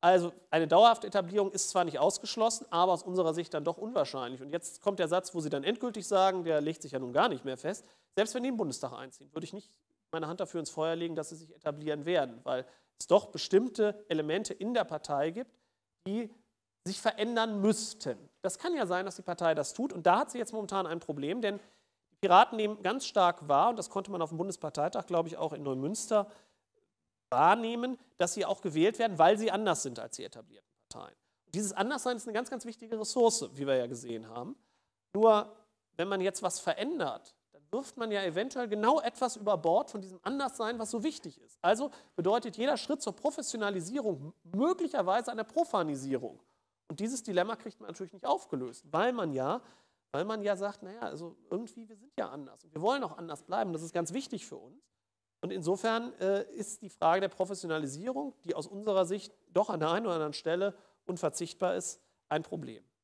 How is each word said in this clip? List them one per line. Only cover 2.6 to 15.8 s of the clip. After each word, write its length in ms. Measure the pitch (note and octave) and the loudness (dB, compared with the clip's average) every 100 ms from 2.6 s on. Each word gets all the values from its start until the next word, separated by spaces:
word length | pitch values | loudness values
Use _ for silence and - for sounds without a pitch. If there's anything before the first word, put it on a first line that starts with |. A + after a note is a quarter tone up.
| - | -2
aber 220 | E3+ F#3 | 2 4
aus 100 | F3 | 4
unserer 320 | - F3+ E3 | 0 0 2
Sicht 180 | D#3+ E3 | 0 -4
dann 120 | D#3 | -2
doch 140 | D3+ E3 | -2 -4
unwahrscheinlich. 640 | A3 A#3+ C#3 C#3 B2 B2+ | -4 -2 -2 -2 -8 -8
Und 80 | C3+ | -6
jetzt 300 | E3 - - | -6 -8 -4
kommt 180 | - G3 | -4 0
der 100 | E3 | 0
Satz, 260 | F3 F#3 | 0 -2
wo 60 | F3 | -6
Sie 100 | D3+ | -2
dann 140 | D#3+ | -2
endgültig 420 | D3 A#3+ B3 A3 F#3 | -2 -2 -4 -6 0
sagen, 380 | G3 F#3+ F#3 | 4 4 2
der 160 | E3 D#3 | 0 0
legt 220 | D3 D#3+ | 0 -6
sich 100 | C#3+ | -6
ja 60 | C3+ | -6
nun 140 | B2+ | -2
gar 160 | B2+ A3+ | 2 2
nicht 160 | C#3 | 2
mehr 120 | C#3 C3 | -6 -6
fest, 280 | D3+ G3+ - _ _ | -6 -8 -12 _ _
selbst 200 | - G#3+ | 0 0
wenn 80 | B3+ | 0
die 80 | B3 | -2
in 40 | |
den 40 | A#3 | -2
Bundestag 340 | F3 B2 C3 | -2 -4 -8
einziehen, 400 | - C3 - C#3+ | -8 -14 -16 -12
würde 120 | D3+ | -10
ich 80 | E3 | -10
nicht 180 | G3 - _ _ _ _ | -12 -16 _ _ _ _
meine 160 | E3 D#3 | -6 -4
Hand 120 | F3+ | -4
dafür 200 | F#3+ E3+ | -4 -4
ins 100 | D3+ | -6
Feuer 260 | - D#3+ E3 | -2 -2 0
legen, 200 | E3+ D#3+ | -4 -4
dass 140 | D3+ | -8
sie 60 | D#3+ | -12
sich 180 | D#3+ | -18
etablieren 500 | E3+ D#3 D3 D3+ D3 | -8 -8 -6 -4 -4
werden, 360 | D3 F3 C3+ A#2 | 2 2 2 -4
weil 240 | B2+ C3 B2 _ _ _ | -4 -4 -4 _ _ _
es 80 | - | 6
doch 200 | F#3+ - | 6 6
bestimmte 760 | - - F#3+ B3 - G#3 G#3 - | -10 4 4 4 2 0 0 -2
Elemente 440 | D#3+ D3+ D3+ A3 | -2 0 0 -2
in 220 | - G#3 | -6 -2
der 100 | A#3+ | 0
Partei 460 | F3+ D#3 - C#3+ D3+ | 0 -4 -4 0 0
gibt, 280 | F3+ C4 _ _ _ | -2 -10 _ _ _